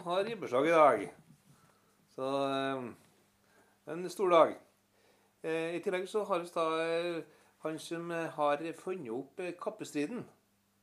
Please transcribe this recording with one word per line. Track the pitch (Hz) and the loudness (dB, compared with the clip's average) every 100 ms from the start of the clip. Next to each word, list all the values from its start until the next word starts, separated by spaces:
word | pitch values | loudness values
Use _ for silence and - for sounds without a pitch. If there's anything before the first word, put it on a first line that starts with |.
| 170 | -2
har | 180 | -2
gibbersdag | 208 220 123 123 156 | -2 -4 0 2 6
i | 165 | 8
dag. | 147 110 92 - - - _ - _ _ _ _ _ | 8 6 -2 -10 -20 -20 _ -20 _ _ _ _ _
Så, | - 135 139 139 | -6 -2 0 0
eh, | 135 135 135 123 - - _ _ _ _ _ _ _ - | 0 -2 -4 -8 -12 -20 _ _ _ _ _ _ _ -12
en | 165 180 | -8 -8
stor | - 185 | -2 6
dag. | 170 131 98 _ _ _ _ _ _ _ _ | 8 8 4 _ _ _ _ _ _ _ _
Eh, | 160 160 165 170 | -4 -2 -2 -4
i | |
tillegg | 190 180 190 | -4 -4 -2
så | 214 196 | -4 -2
har | 180 | -2
vi | 175 | -2
da, | 175 160 160 | -2 0 0
eh, | 165 165 175 165 151 - _ _ | 0 0 -2 -6 -10 -20 _ _
han | 156 156 | -8 -6
som, | - 170 170 | -8 -8 -4
eh, | 170 160 | -4 -4
har | 151 147 147 165 | 0 0 2 -2
funnet | 160 185 190 123 | -8 -8 -8 -6
opp, | 120 139 - | -8 -8 -10
eh, | 180 | -10
kappestriden. | 175 214 208 147 147 151 240 139 _ _ _ _ _ | -6 -8 -8 -8 -4 -4 -6 -12 _ _ _ _ _